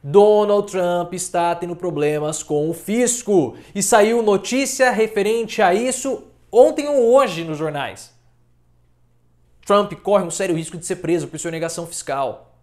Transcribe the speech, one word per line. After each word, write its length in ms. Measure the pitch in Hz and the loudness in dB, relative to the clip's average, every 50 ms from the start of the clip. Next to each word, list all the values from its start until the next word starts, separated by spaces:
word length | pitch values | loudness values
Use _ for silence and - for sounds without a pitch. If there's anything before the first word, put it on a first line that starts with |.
| - | -8
Donald 680 | 139 143 202 208 214 214 208 208 202 202 202 202 202 - | 4 6 6 8 8 6 4 4 4 2 2 0 -2 -4
Trump 400 | 185 175 175 175 175 175 175 185 | -2 -2 0 0 -2 -4 -4 -6
está 420 | 180 - - - 175 170 170 170 | -10 -10 -4 -2 0 0 0 -2
tendo 220 | 170 180 175 175 | -4 -6 -8 -8
problemas 680 | 165 180 180 160 147 147 147 151 151 151 151 156 - - | -6 -6 -6 -4 -2 -2 0 0 -2 -4 -4 -6 -8 -6
com 260 | - 151 147 147 160 | -4 -2 -2 -2 -2
o 40 | 165 | -4
fisco. 800 | 165 - - 208 233 247 220 - - - - 208 185 143 117 - - - - - | -6 -6 -4 0 0 2 0 0 -4 -2 2 2 2 2 2 -4 -12 -20 -12 -8
E 80 | 202 185 | -6 -2
saiu 400 | - 247 220 208 220 233 240 226 | 4 4 4 4 4 2 2 2
notícia 680 | 208 202 190 196 - 240 262 277 262 - - 262 262 | 2 0 0 0 -2 -2 -2 -2 -2 0 2 2 2
referente 720 | 214 202 220 214 220 208 196 208 226 233 226 214 - - 214 | 2 2 -2 0 0 -2 -2 0 -2 -2 -4 -6 -2 2 2
a 100 | 180 175 | 2 2
isso 520 | 208 240 254 254 - - 277 247 - - - _ _ _ _ | 2 0 -2 -4 -4 -4 -6 -6 -6 -10 -18 _ _ _ _
ontem 380 | - 220 262 311 302 - 285 294 | 6 6 6 6 4 -2 -4 -2
ou 260 | 294 269 240 226 240 | 0 2 4 4 6
hoje 300 | 277 269 220 170 160 170 | 4 4 2 -2 -6 -8
nos 140 | 165 156 143 | -8 -6 -6
jornais. 540 | 160 156 147 147 135 110 95 - - - _ _ _ _ _ _ _ _ _ _ _ _ _ _ _ _ _ _ _ _ _ _ _ _ _ _ _ _ _ _ _ | -6 -6 -6 -6 -8 -8 -10 -14 -20 -20 _ _ _ _ _ _ _ _ _ _ _ _ _ _ _ _ _ _ _ _ _ _ _ _ _ _ _ _ _ _ _
Trump 280 | - 202 202 202 202 170 - - | 0 2 2 2 0 -6 -10 -4
corre 220 | 190 208 196 180 | 0 0 0 0
um 60 | 170 | -2
sério 260 | 160 - 196 190 170 | -6 -6 -4 -2 -2
risco 200 | 160 160 160 - | -2 -4 -8 -12
de 100 | 170 165 | -12 -8
ser 100 | - 185 | -8 -8
preso 320 | 180 180 156 170 170 147 143 | -6 -2 -2 -2 -2 -2 -6
por 100 | - 156 | -10 -10
sonegação 480 | - 170 165 160 160 165 165 - 170 | -8 -8 -6 -6 -6 -6 -6 -8 -10
fiscal. 720 | 165 - - - - 139 135 139 123 - - - _ _ _ | -10 -12 -12 -8 -8 -6 -4 -4 -6 -6 -10 -16 _ _ _